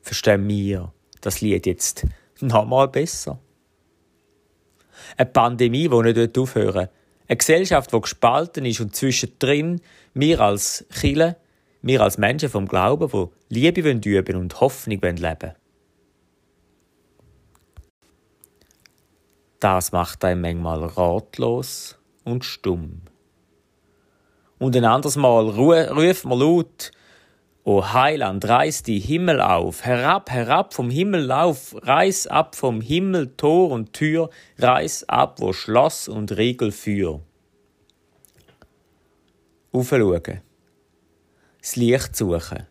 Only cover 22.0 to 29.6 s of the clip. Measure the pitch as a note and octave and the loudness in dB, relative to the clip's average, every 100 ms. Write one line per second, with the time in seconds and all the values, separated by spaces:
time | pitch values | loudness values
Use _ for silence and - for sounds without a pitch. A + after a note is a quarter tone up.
22 | _ _ - B2 - - - F2 E2 E2 | _ _ -6 -6 -6 -8 -6 -6 -8 -14
23 | F2 _ _ _ _ _ _ _ _ _ | -20 _ _ _ _ _ _ _ _ _
24 | _ _ _ _ _ _ C3 B2 A#2 B2+ | _ _ _ _ _ _ 0 4 4 4
25 | D3 C#3+ C3 A#2 A2 G#2 C#3+ E3 D#3+ C#3 | 0 2 4 6 4 2 6 6 4 2
26 | E3+ F3 C3 B2 D3 E3+ - _ - _ | 2 2 -2 0 2 2 0 _ -18 _
27 | _ _ _ _ _ _ - G2+ F#2+ A#2 | _ _ _ _ _ _ 0 0 2 2
28 | C3+ D#3 G#2 F#2+ G#2+ A#2+ D3 D3 - G2+ | 2 2 -4 -4 0 2 2 -2 -4 -4
29 | G2 D#3+ F3+ D3+ F#2 F2 | -2 -2 0 2 2 2